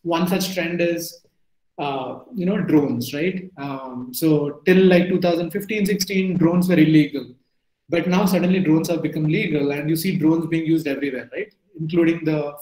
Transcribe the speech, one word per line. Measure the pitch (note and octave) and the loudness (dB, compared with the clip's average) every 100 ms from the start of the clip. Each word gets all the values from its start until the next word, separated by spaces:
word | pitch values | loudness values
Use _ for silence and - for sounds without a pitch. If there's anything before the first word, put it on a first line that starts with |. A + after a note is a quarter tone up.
one | E3 E3+ F3+ | -4 -2 0
such | F#3+ - | 0 -2
trend | - E3 E3+ | -4 -4 0
is, | E3+ E3 - - _ _ _ _ _ - | 0 -2 -8 -14 _ _ _ _ _ -8
uh, | C#3+ C#3 B2+ C3+ - | -6 -6 -8 -12 -12
you | G#3+ | -4
know, | F3+ F#3 | -2 0
drones, | - D3+ C3+ A#2+ - | 2 4 4 -2 -6
right? | C#3+ F3+ F#3 - - | -4 -4 -4 -10 -12
Um, | C#3 C3+ C3 B2 B2 | -10 -10 -10 -12 -12
so | - D#3+ D3 C#3+ - | -2 2 2 0 -2
till, | - F#3 | 2 6
like, | F#3 F3+ F3+ | 6 6 4
two | F3+ | 0
thousand | F3+ E3+ E3+ | 0 0 -2
fifteen, | G3+ G3 G#3+ | -6 -4 -2
sixteen, | G3+ G3+ - F#3+ F#3+ D#3+ | 0 -2 -2 -2 0 2
drones | D#3+ F3+ F3+ | 2 2 2
were | E3 | 4
illegal. | D#3 D#3 C#3 C3+ A#2+ - _ _ _ _ - | 6 4 4 -2 -12 -18 _ _ _ _ -4
But | E3 F3 | -2 0
now | F3+ | 2
suddenly | F#3 F#3 F3 F#3 | 2 2 2 2
drones | D3+ D#3+ - | 2 2 2
have | E3 | -2
become | D3+ D#3+ | -4 -2
legal | D3+ F#3+ G#3+ D3+ C#3+ | 0 0 0 -2 -2
and | C#3+ D3+ | -2 -2
you | D#3+ | -2
see | F#3+ D#3+ | -2 0
drones | D#3 E3 D#3+ | 2 2 0
being | E3 | -2
used | D#3 E3 D3 | 0 0 0
everywhere, | C3+ C#3 B2+ A2+ | -4 -4 -6 -10
right? | D3 G#3 _ _ D#3 | -12 -12 _ _ -10
Including | D#3+ E3+ E3 E3 | -4 0 2 0
the | D#3 D3+ C#3+ - | -2 -2 -4 -4